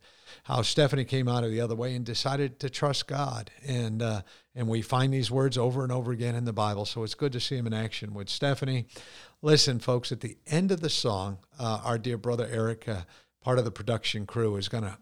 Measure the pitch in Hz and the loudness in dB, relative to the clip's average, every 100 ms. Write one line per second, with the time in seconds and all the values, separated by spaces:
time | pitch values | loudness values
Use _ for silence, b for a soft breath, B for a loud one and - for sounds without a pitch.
0 | B B B B - 123 110 - 143 139 | B B B B -2 0 2 4 4 4
1 | 127 131 123 120 117 110 120 117 123 123 | 0 0 2 2 0 0 0 0 -2 -4
2 | 117 113 135 139 139 123 135 - 147 135 | -4 -2 0 2 0 -2 -8 0 0 0
3 | - 139 139 113 107 - 135 123 113 110 | -2 -2 -2 -4 -10 -14 -4 -2 0 0
4 | 117 104 - B B 127 113 113 107 127 | 0 -2 -6 B B -6 -2 0 2 2
5 | 135 135 110 131 135 127 120 127 127 127 | 4 2 0 2 2 2 0 0 -2 -2
6 | 120 117 120 120 120 110 107 101 104 117 | -2 -2 -2 0 -2 0 0 0 -2 -4
7 | 110 - 147 123 - 131 117 110 110 - | -4 -2 -2 -2 -4 -2 -2 -2 -4 -6
8 | 104 101 98 - 143 139 135 131 117 B | -8 -10 -6 -2 0 0 0 -2 -4 B
9 | B B B B 151 151 - 120 - 123 | B B B B 4 6 6 2 2 0
10 | - 120 113 - - 151 185 180 160 - | 0 -6 -6 -10 0 2 2 2 0 0
11 | 123 98 98 95 _ - 117 107 113 120 | 2 0 -2 -6 _ -6 -2 -2 0 -2
12 | 123 117 120 117 113 117 110 113 - 98 | 0 -4 -2 -2 0 0 0 -2 -4 -6
13 | 82 b b _ 127 127 117 - 104 113 | -6 b b _ 2 2 2 -2 -2 0
14 | - 113 101 117 110 101 95 117 101 - | 0 -2 -4 0 0 0 -2 -4 -4 -8